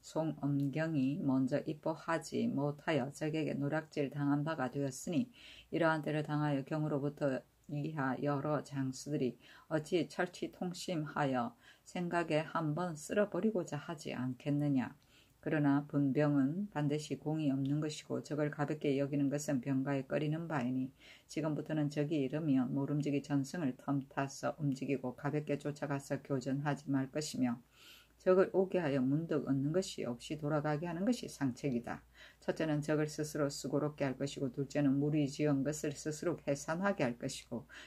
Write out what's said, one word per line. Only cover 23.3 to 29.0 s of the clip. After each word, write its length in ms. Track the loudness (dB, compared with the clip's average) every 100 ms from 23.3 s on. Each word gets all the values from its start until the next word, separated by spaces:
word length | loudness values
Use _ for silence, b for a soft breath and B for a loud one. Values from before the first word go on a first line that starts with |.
| 0 0 -2 -2 -4
텀타서 800 | -2 -2 -2 -4 -4 -2 -6 -2
움직이고 580 | -2 0 -2 -2 -2 -4
가볍게 420 | -2 -2 0 -2
쫓아가서 640 | -2 -4 -4 -4 -2 -6
교전하지 680 | -2 -2 0 -2 0 -2 0
말 220 | -2 0
것이며 500 | -4 -4 0 0 0 B B B B B _
적을 320 | 4 6 6
오게 260 | 4 2 2
하여 220 | 2 2